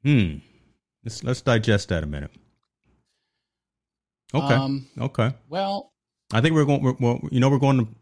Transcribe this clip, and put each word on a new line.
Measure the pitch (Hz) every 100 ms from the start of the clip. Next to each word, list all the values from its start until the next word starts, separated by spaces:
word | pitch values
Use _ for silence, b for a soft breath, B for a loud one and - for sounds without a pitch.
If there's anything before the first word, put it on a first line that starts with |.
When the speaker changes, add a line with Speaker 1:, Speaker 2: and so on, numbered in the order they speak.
Speaker 1:
Hmm. | 139 139 90 73 _ b b b _ _
Let's, | 117 -
let's | 127 127
digest | - 117 110 101 -
that | 85
a | 78
minute. | 71 69 _ _ _ _ _ _ _ _ _ _ _ _ _ _ _ _ _ _ _ _
Okay. | 135 -
Speaker 2:
Um, | 120 135 139 131 -
Speaker 1:
Okay. | 120 - 113 135 _
Speaker 2:
well, | 170 196 196 - _ _ _ _
Speaker 1:
I | 113
think | 151
we're | 160
going, | 143 143
we're, | 131 127
well, | 120 123 -
you | 131
know, | 135
we're | 139
going | 139 135
to | 110 -